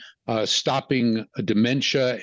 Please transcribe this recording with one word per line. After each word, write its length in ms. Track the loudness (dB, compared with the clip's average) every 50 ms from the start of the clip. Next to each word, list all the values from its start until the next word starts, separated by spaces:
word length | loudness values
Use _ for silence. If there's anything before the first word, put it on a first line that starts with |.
| -12 -20 -20 _ _ -4
uh, 180 | -2 -2 0
stopping 800 | 0 -2 -2 0 0 -2 -2 -2 -2 0 0 2 2 0 0 -4 -6 -8 -4 -2
dementia 760 | 0 2 2 2 2 2 0 0 0 0 0 0 0 -2 -2